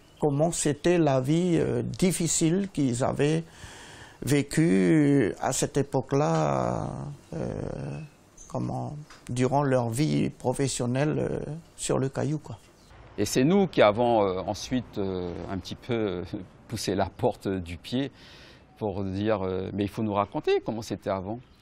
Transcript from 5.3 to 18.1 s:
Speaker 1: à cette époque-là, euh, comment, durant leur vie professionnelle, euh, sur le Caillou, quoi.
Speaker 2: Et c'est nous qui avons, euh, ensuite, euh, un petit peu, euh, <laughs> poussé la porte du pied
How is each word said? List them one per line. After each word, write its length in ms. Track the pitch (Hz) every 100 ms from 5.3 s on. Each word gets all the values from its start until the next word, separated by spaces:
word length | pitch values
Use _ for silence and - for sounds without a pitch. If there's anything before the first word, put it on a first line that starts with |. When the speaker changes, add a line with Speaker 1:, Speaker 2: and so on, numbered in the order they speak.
| -
Speaker 1:
à 140 | 120
cette 240 | 131 - 143
époque-là, 1120 | 127 135 - 139 156 160 147 135 120 117 - 127 147 143 -
euh, 220 | 165 - 101 - - 139 143 151 - _ - -
comment, 480 | 127 123 127 123 151 147 - -
durant 320 | 123 127 139
leur 260 | 143 127 117
vie 400 | 117 151 143 135
professionnelle, 880 | - 123 127 135 - 120 131 151 139
euh, 220 | 123 - - 160 -
sur 240 | - - 135
le 120 | 135
Caillou, 280 | 127 127 151
quoi. 200 | - 110 - - - - - -
Speaker 2:
Et 100 | 104
c'est 180 | 135
nous 240 | 139 202 190
qui 120 | 139
avons, 440 | 107 104 120 113
euh, 160 | 98 92
ensuite, 580 | 87 104 - 127 - -
euh, 340 | 98 92 87 87 85
un 80 | 95
petit 180 | - -
peu, 160 | -
euh, 320 | 117 107 90 82 - -
<laughs> 200 | - -
poussé 300 | 110 - 98
la 100 | 95
porte 400 | - 123 - 107
du 300 | 95 85 85
pied 340 | - 123 139